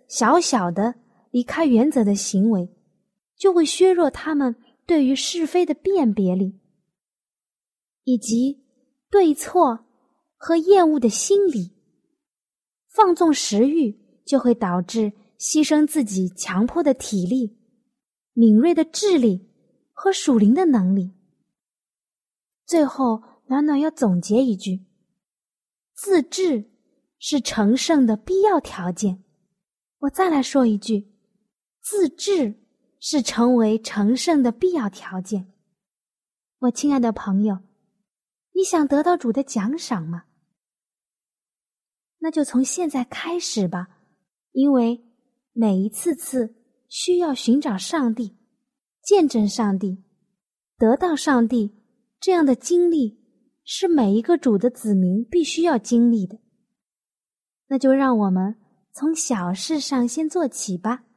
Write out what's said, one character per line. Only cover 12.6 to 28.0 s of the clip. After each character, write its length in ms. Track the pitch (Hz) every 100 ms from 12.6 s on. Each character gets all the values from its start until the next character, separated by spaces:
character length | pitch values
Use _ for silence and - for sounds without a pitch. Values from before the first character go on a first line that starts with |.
| _ _ _
放 260 | - 403 339
纵 180 | 339
食 340 | 277 - 202 262
欲 300 | 320 247 - _ _
就 140 | - 269
会 160 | 247
导 280 | 233 190 180
致 300 | 175 226 214 - _ _
牺 260 | - 302 302
牲 200 | 302 302
自 180 | 320
己 260 | 214 190 185
强 360 | - - 185 240
迫 180 | -
的 100 | 277
体 320 | 262 - 196 180
力、 320 | 254 220 - _ _ _ _ _ _ _
敏 220 | - 226 214
锐 180 | 320
的 120 | 330 320
智 320 | - 415 339
力 320 | 233 185 - _ _ _ _
和 200 | - 392
属 260 | 381 - 233
灵 160 | 208
的 120 | 277 359
能 300 | 240 185 196
力。 160 | 180 - _ _ _ _ _ _ _ _ _ _ _ _ _ _ -
最 200 | 339 277
后， 360 | - 254 226 - _ _
暖 180 | 262 294
暖 140 | 277
要 100 | 311
总 300 | 311 226 180
结 220 | 170 214
一 120 | 262 190
句： 300 | 196 185 - _ _ _ _ _ _ _ _ _ _ -
自 260 | 403 359
治 480 | 254 - 370 240 208 _ _ _ _ _
是 240 | - 294
成 340 | - - 202 262
圣 300 | - 311